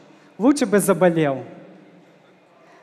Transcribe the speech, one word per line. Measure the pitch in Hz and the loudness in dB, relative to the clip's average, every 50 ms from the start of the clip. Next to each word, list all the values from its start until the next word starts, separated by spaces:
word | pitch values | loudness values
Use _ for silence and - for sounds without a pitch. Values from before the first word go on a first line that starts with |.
| - _ _ _ _ _ _ | -18 _ _ _ _ _ _
лучше | - 190 269 294 285 262 | -2 0 0 2 0 0
бы | 208 190 202 | 0 0 0
заболел». | 160 170 190 160 185 180 165 165 156 143 135 127 120 - - - - - - - - _ _ - _ _ _ _ _ _ _ _ _ _ _ _ _ _ _ _ | 2 0 0 2 2 2 2 0 -2 -2 -4 -6 -10 -16 -20 -20 -20 -20 -20 -20 -20 _ _ -20 _ _ _ _ _ _ _ _ _ _ _ _ _ _ _ _